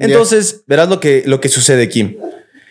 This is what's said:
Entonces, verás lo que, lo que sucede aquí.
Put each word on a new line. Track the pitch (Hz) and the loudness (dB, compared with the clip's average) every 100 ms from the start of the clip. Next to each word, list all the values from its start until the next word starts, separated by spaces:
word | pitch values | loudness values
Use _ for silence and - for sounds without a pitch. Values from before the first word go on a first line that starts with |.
| 226 | 0
Entonces, | 233 226 220 202 - - | 2 2 0 -2 -6 -2
verás | 143 170 | 0 2
lo | 190 | 0
que, | 151 135 135 | 0 0 0
lo | 135 | -2
que | 135 | -2
sucede | 131 123 131 | -2 0 2
aquí. | 113 120 101 - - - _ _ _ | 0 -2 -4 -6 -14 -16 _ _ _